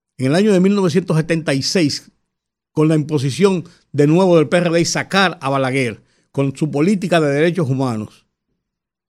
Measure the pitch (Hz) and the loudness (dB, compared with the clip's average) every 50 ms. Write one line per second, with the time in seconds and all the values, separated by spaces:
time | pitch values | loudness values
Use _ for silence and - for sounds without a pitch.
0 | _ _ _ - 131 131 151 185 208 220 196 175 185 196 208 202 190 170 135 190 | _ _ _ -4 -2 0 2 2 2 4 4 4 2 2 2 0 0 0 0 -2
1 | - - 165 160 156 160 165 165 156 160 139 135 123 - - 196 160 139 - - | -2 0 -2 -2 -2 -2 -2 -4 -2 -2 -2 -2 -2 -2 0 0 0 0 -2 -6
2 | - - _ _ _ _ _ _ _ _ _ _ _ _ - 156 151 160 160 156 | -12 -18 _ _ _ _ _ _ _ _ _ _ _ _ -2 0 0 2 2 0
3 | 143 151 156 139 131 139 117 143 196 196 190 170 - - - _ _ _ - 135 | 0 -2 -2 -2 -2 -2 0 2 2 2 2 -2 -6 -10 -18 _ _ _ 0 2
4 | 147 147 156 180 190 180 175 160 151 - 185 175 175 170 165 170 165 - - 156 | 2 4 4 4 4 4 4 4 4 2 2 0 2 2 0 0 0 -2 -2 -4
5 | 135 - - 196 196 175 - - - 135 139 135 135 127 131 135 127 117 98 - | -4 -2 0 0 0 0 -2 -4 -4 -4 -2 -2 -2 -2 -2 -2 -2 -4 -6 -10
6 | _ _ _ _ _ _ - 139 139 135 139 - 165 147 135 143 156 196 220 175 | _ _ _ _ _ _ -6 -4 -4 -4 -4 -4 -4 -4 -2 0 0 0 0 0
7 | 190 170 180 165 156 143 139 143 160 180 170 185 156 123 135 131 135 127 113 110 | -2 0 0 0 0 0 0 0 0 0 0 -2 -2 -2 -2 -2 -2 -4 -4 -6
8 | 104 - - _ _ _ _ _ _ _ _ _ _ _ _ _ _ _ _ _ | -8 -12 -14 _ _ _ _ _ _ _ _ _ _ _ _ _ _ _ _ _
9 | _ | _